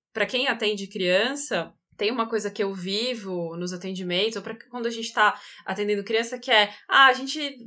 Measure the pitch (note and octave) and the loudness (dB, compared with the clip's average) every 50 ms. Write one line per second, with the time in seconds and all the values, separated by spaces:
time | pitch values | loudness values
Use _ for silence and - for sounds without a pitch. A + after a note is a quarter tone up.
0 | _ _ _ A3 G3+ F#3 - B3 C#4 C4+ A3+ A3+ A3+ G#3 G#3+ G3 G3 F#3+ - G3+ | _ _ _ -2 -2 0 0 0 0 0 0 0 0 0 0 -2 -6 -8 -4 -2
1 | F#3 F3+ F3+ G3 A3+ C4 C#4+ C#4+ - - A#3 E3+ D#3+ - - _ _ _ _ - | 2 4 4 4 4 2 -2 -4 -4 -4 -2 -4 -4 -6 -12 _ _ _ _ -2
2 | G#3 G#3+ C4 - A3+ - A#3 G#3+ F#3+ G3+ G3+ - G3+ G3 G3 F#3+ F3 F#3+ G3 G#3+ | -2 0 0 0 -2 0 -2 -2 -2 -2 -2 -2 -2 -2 -2 -6 -6 -4 -2 -2
3 | A#3+ B3+ B3 A3+ G3 F#3+ F#3 F3 E3+ E3 E3 F3 F3+ F3+ F#3 F3 F#3+ F#3+ F#3+ F#3 | -2 -2 -4 -6 -6 -6 -4 -4 -4 -4 -4 -6 -6 -6 -6 -8 -8 -8 -6 -6
4 | F#3 F3+ F3 F#3 G#3 A3+ G#3+ G3+ - A3+ A3+ A#3 - _ A#3+ B3 A3+ A#3 A3+ A3+ | -4 -2 0 0 0 0 -2 -4 -8 -8 -12 -12 -14 _ -8 -4 -4 -4 -4 -4
5 | A3+ - - B3 G#3+ G3+ - - - - - - - - F#3+ G#3 G#3 G#3 G#3 G3+ | -8 -4 2 4 4 4 4 0 -10 -20 -20 -12 -8 -6 -4 -2 0 0 0 -2
6 | G3 - A3 A3+ A#3 A#3 B3 A#3+ - C#4 A#3 G#3+ G#3 - - - _ - C#4 C4+ | 0 0 0 0 0 -2 -8 -8 0 4 4 4 4 4 -2 -12 _ 2 6 8
7 | C4+ C4 B3 B3 C4+ C4+ C#4+ D#4 D4 C#4 C#4 A#3+ A3+ | 8 8 6 4 -2 -6 -6 -6 -6 -8 -8 -12 -16